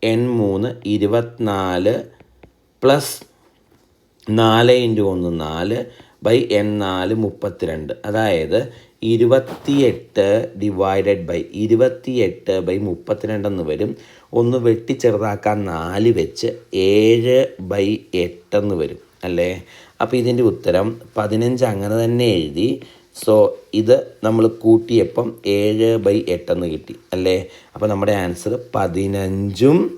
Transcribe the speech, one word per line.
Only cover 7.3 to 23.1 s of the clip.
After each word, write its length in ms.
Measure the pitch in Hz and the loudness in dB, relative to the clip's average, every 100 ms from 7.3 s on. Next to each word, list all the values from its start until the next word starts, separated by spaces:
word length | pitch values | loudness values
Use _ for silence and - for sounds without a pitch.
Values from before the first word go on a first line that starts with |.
| 90 101 90 87 80 76 - 107 | -4 -10 -6 -6 -6 -8 -10 -4
അതായത് 520 | 104 110 85 78 107 135 - - _ 110 | -2 0 0 0 -2 -2 -12 -20 _ -2
ഇരുപത്തിയെട്ട് 1120 | 113 117 131 127 - - 139 127 101 - - 98 104 87 98 | 2 4 4 2 -10 -2 2 2 0 -6 0 2 2 0 -6
divided 560 | 104 92 95 95 98 98 85 | -6 -2 0 0 0 0 -2
by, 100 | 87 - 95 | -6 -6 -6
ഇരുപത്തിയെട്ട് 920 | 107 113 127 123 - 127 101 82 - 95 87 | 0 4 2 0 -6 -2 -2 -2 -2 -2 0
by 80 | 95 101 | -2 -4
മുപ്പത്തിരണ്ട് 600 | 87 - 104 - 107 101 | -6 -6 -6 -4 -4 -4
എന്ന് 120 | 95 78 | -4 -4
വരും. 220 | 76 107 - - - _ 120 | -4 -4 -6 -16 -20 _ 0
ഒന്ന് 180 | 120 127 117 | 2 2 2
വെട്ടി 280 | 113 - 135 | 0 -2 0
ചെറുതാക്കാൻ 540 | 123 104 107 98 107 104 98 | 0 0 -2 -2 -2 -2 -4
നാല് 360 | 82 85 95 113 110 | -6 -6 0 2 2
വെച്ച് 300 | 80 - 117 - - 92 95 | -2 -4 -8 -8 -8 -2 2
ഏഴ് 460 | 104 110 117 117 127 135 - 92 | 4 4 4 4 2 2 -4 -6
by 140 | 101 98 107 - 90 | -2 0 -2 -4 -4
എട്ട് 320 | 87 - _ 104 | -4 -8 _ -2
എന്ന് 160 | 101 90 | -2 -2
വരും 180 | 76 - _ _ 90 | -4 -8 _ _ -6
അല്ലേ? 240 | 87 87 92 - - - _ | -2 -2 -4 -12 -20 -20 _
അപ്പോൾ 140 | 120 127 | -2 0
ഇതിൻ്റെ 220 | 117 123 120 | 0 2 2
ഉത്തരം 360 | 92 - 104 104 113 - - | 0 0 0 0 -6 -10 -6
പതിനഞ്ച് 480 | 104 107 120 127 123 | -2 0 0 0 0
അങ്ങനെ 220 | 101 101 110 | -2 -2 -2
തന്നെ 240 | 117 120 120 95 | 0 2 2 2
എഴുതി. 300 | 78 71 113 - - - _ | -2 -2 -2 -2 -8 -20 _